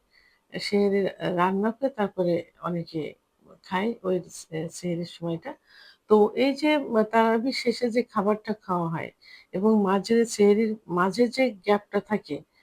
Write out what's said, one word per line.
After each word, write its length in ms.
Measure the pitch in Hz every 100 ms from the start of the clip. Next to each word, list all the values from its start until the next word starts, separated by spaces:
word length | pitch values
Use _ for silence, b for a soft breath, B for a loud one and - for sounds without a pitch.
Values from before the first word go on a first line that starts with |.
| _ b b b _ 175
সেহেরি 500 | - 202 202 196 185 -
রান্না 520 | 165 175 185 196 220
করে 180 | 220 269
তারপরে 540 | 220 196 - 175 170 - _
অনেকে 520 | 170 175 170 160 143 - _ _ _ 165
খায় 300 | - 185 220 226
ওই 180 | 185 185 -
সে-, 420 | - - 160 160
সেহেরির 360 | - 180 170 170
সময়টা। 480 | - 170 165 269 - b b b b -
তো 220 | 214 214 -
এই 180 | 269
যে 260 | 277 302 302 269 220 214
তারাবি 400 | 226 226 226 262
শেষে 380 | - 240 220 247
যে 140 | 240
খাবারটা 500 | 233 214 202 214 220
খাওয়া 360 | 208 - 180 165
হয় 220 | 165 - _ B B B
এবং 320 | 185 214 214
মাঝে 420 | 202 196 190 233 233
সেহেরির 500 | - 202 208 220 220 -
মাঝে 400 | 175 190 185 240
যে 220 | 262 254
গ্যাপটা 500 | 196 208 202 - 202
থাকে, 420 | - 208 - 143 - _